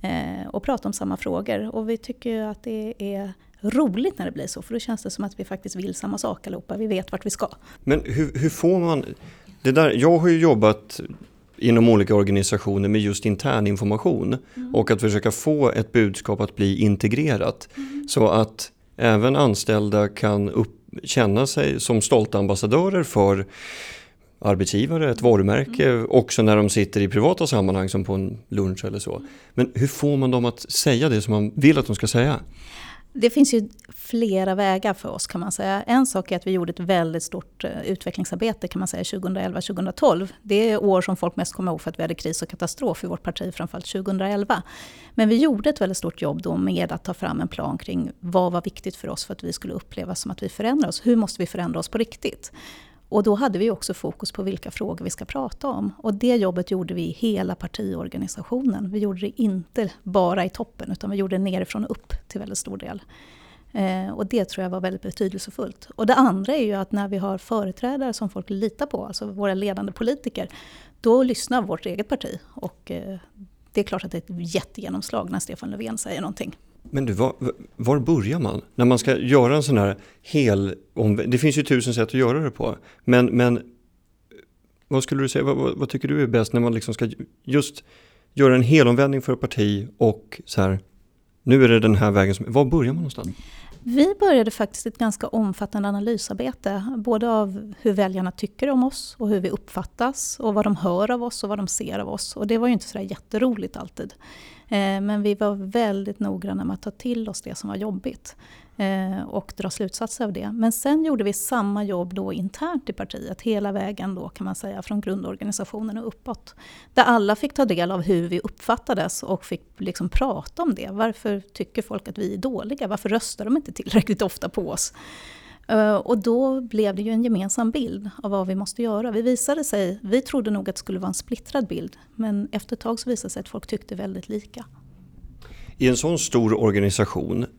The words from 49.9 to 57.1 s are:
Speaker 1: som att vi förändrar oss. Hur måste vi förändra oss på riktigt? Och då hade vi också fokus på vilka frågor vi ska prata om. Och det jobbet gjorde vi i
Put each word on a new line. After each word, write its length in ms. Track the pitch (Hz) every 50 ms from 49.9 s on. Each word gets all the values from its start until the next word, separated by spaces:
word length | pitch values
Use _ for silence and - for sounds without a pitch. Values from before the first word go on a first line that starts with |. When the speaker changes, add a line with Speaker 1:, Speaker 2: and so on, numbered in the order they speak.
| - - 175 175 185
Speaker 1:
som 160 | - - -
att 120 | 180 - -
vi 60 | 185
förändrar 400 | - - 208 226 262 302 277 170
oss. 120 | 165 - -
Hur 100 | 240 240
måste 260 | 226 214 185 - -
vi 40 | 185
förändra 320 | - - - 175 165 165 165
oss 100 | 165 -
på 80 | -
riktigt? 540 | 220 226 220 - - - - - - - - - - - - - - - - _ - _ _
Och 120 | - 214 202
då 120 | 214 202
hade 240 | 202 269 262 196 180
vi 120 | 202 233
också 220 | 196 190 - - 185
fokus 380 | - - 156 160 - - -
på 120 | - - 190
vilka 280 | 196 190 180 - -
frågor 320 | - - 202 196 170 165 -
vi 60 | 180
ska 160 | - - -
prata 420 | - - 277 269 240 - - -
om. 260 | 277 240 196 202 202 190
Och 160 | - - 220 202
det 220 | 202 240 247 247
jobbet 360 | 233 202 185 175 180 175 -
gjorde 220 | 190 185 180 - 175
vi 80 | 175
i 100 | 165 165